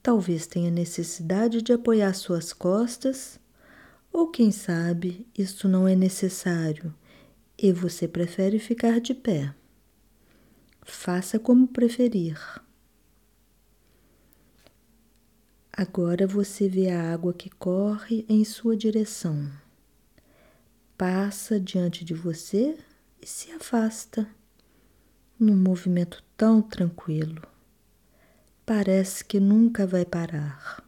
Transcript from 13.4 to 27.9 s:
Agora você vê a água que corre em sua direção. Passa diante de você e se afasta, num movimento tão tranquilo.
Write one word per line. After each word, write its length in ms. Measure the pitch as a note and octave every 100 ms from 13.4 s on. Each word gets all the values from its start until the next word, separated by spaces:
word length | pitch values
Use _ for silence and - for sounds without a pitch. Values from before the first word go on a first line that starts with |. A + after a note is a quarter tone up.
| _ _ _ _ _ _ _ _ _ _ _ _ _ _ _ _ _ _ _ _ _ _ _
Agora 540 | - F#3+ - F3 F3 F#3+
você 420 | G3+ G3 - G3
vê 220 | F#3 F#3
a 220 | F3 E3
água 200 | E3 F3+
que 160 | F3 -
corre 800 | _ F#3 F#3 G#3 G#3+ - A3+ A3
em 160 | G#3+
sua 320 | G#3+ - A#3 A3
direção. 720 | A3 G#3+ G#3+ - E3+ D3+ C#3+ C#3+ _ _ _ _ _ _ _ _ _ _ _ _ _ _
Passa 640 | F#3 F#3 G3+ G3+ - G#3+
diante 440 | F#3 F#3 F3 E3+
de 80 | E3
você 640 | E3 F3 D#3+ - G3 C4+ D#4 - _ _ _
e 40 | -
se 260 | - -
afasta, 760 | E4 - A#3+ A3 A3 - - G#3+ - _ _ _ _ _ _ _ _ _ _
num 180 | A3 G3
movimento 640 | F#3+ F3+ F#3 F3+ F3 - _ _
tão 240 | A3 A3+
tranquilo. 800 | G#3+ - F3 E3+ - D#3 D#3 D#3+ - _ _ _ _